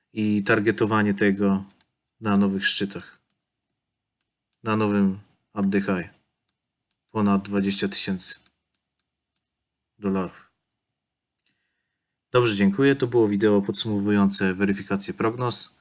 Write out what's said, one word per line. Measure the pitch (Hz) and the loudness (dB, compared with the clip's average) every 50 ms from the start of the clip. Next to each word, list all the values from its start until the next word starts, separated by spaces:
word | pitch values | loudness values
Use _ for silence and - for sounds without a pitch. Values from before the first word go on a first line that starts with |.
| _ _ - | _ _ -6
i | 110 107 107 104 104 98 | -4 -2 0 0 0 0
targetowanie | 117 113 110 101 113 101 - 117 104 110 107 104 104 98 | 2 0 2 2 0 0 0 0 2 2 2 2 0 0
tego | 98 110 101 98 98 101 98 98 95 98 - _ _ _ _ _ _ _ _ _ _ | 2 2 0 2 2 0 0 0 0 -2 -8 _ _ _ _ _ _ _ _ _ _
na | 110 107 101 98 | -4 0 2 2
nowych | 101 98 98 95 98 - | 2 2 0 -2 -2 -2
szczytach, | - - 101 98 - 90 - - - _ _ _ _ _ _ _ _ _ _ _ _ _ _ _ _ _ _ _ _ _ _ _ _ _ _ _ _ _ - | -2 -2 -4 -6 -6 -10 -14 -16 -20 _ _ _ _ _ _ _ _ _ _ _ _ _ _ _ _ _ _ _ _ _ _ _ _ _ _ _ _ _ -4
na | 110 110 | -2 0
nowym | 107 107 104 101 101 98 95 95 101 - _ _ _ _ _ - | 0 2 2 2 2 2 2 0 -2 -8 _ _ _ _ _ -6
up | 107 101 98 | -2 0 0
the | 101 98 | 0 0
high, | 98 104 95 90 85 - - _ _ _ _ _ _ _ _ _ _ _ _ _ _ _ _ _ _ _ | 0 0 -2 -4 -4 -8 -14 _ _ _ _ _ _ _ _ _ _ _ _ _ _ _ _ _ _ _
ponad | - 110 104 101 98 98 98 | -4 0 2 2 2 2 0
dwadzieścia | 98 101 101 98 98 98 - 104 98 | -2 -2 -2 0 -2 -2 -2 -4 -4
tysięcy | - - - - 95 90 - - - - _ _ _ _ _ _ _ _ _ _ _ _ _ _ _ _ _ _ _ _ _ _ _ _ _ _ _ _ _ _ _ _ | -4 -6 -6 -6 -6 -6 -6 -8 -10 -10 _ _ _ _ _ _ _ _ _ _ _ _ _ _ _ _ _ _ _ _ _ _ _ _ _ _ _ _ _ _ _ _
dolarów. | 101 98 98 95 92 85 - - - _ _ _ _ _ _ _ _ _ _ _ _ _ _ _ _ _ _ _ _ _ _ _ _ _ _ _ _ _ _ _ _ _ _ _ _ _ | -4 -4 -2 -2 -4 -6 -8 -14 -20 _ _ _ _ _ _ _ _ _ _ _ _ _ _ _ _ _ _ _ _ _ _ _ _ _ _ _ _ _ _ _ _ _ _ _ _ _
Dobrze, | - 123 120 117 104 | 0 2 2 2 2
dziękuję. | 98 101 98 98 - 135 139 139 | 2 2 2 2 2 2 2 2
To | 139 127 120 | 2 0 0
było | 117 120 110 104 | 2 2 2 2
wideo | 104 98 110 107 104 101 | 2 2 2 4 4 2
podsumowujące | 101 110 104 - - 110 104 101 98 104 104 101 98 98 101 - 101 95 92 | 2 0 -2 -4 -4 -2 -4 -2 0 2 2 4 4 2 2 0 0 -2 0
weryfikację | 95 101 98 98 98 98 - 101 98 - - 92 | 0 -2 -2 -2 -4 -4 -6 -4 -4 -4 -4 -4
prognoz. | - 107 113 117 123 127 120 113 - - - _ _ | -2 -2 -2 -2 -2 -4 -2 -2 -4 -4 -8 _ _